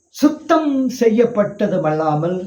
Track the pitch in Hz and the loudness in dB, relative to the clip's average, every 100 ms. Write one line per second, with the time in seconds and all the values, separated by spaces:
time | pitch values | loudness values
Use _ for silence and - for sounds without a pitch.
0 | _ - 294 - - 320 302 269 254 - | _ 0 0 0 0 0 2 -2 -2 0
1 | 226 214 226 208 202 - 202 180 156 156 | 2 4 2 0 -2 -2 -2 0 0 0
2 | 156 151 170 185 | 0 0 -2 -4